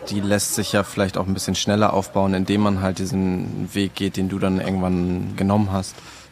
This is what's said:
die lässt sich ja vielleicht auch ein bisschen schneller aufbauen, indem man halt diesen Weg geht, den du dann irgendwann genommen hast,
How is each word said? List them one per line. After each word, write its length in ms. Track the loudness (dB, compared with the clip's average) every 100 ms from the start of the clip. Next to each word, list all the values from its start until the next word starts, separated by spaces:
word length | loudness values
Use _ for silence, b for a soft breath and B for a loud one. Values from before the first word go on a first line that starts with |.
| -6
die 100 | -4
lässt 360 | 0 2 2 -2
sich 160 | 0
ja 100 | 0
vielleicht 340 | 0 0 0 0
auch 100 | -2
ein 60 |
bisschen 200 | -2 -2
schneller 380 | -2 0 2 4
aufbauen, 420 | 2 0 0 2
indem 280 | 2 2 2
man 180 | 2 2
halt 180 | 0 -2
diesen 760 | -2 0 0 0 -4 -6 -4
Weg 200 | -2 -2
geht, 220 | -2 -4 -2
den 120 | -2
du 120 | 0
dann 200 | 0 0
irgendwann 760 | 0 0 0 0 0 -2 -4 -2
genommen 340 | 2 4 4
hast, 240 | 0 -4 -10 B B B